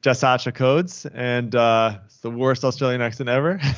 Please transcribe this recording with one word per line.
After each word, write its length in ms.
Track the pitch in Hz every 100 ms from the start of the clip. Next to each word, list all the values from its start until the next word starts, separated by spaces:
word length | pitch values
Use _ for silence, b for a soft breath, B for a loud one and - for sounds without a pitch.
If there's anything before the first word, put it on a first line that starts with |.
Jess 200 | - 127
Archer 300 | 135 127 -
Codes, 540 | 120 131 143 180 - -
and, 480 | 123 123 123 120
uh, 440 | 120 117 113 113 104
it's 140 | 98 _
the 120 | 117
worst 340 | 117 131 127
Australian 360 | 135 123 135 123
accent 280 | 117 110 127
ever. 300 | 127 151 190 139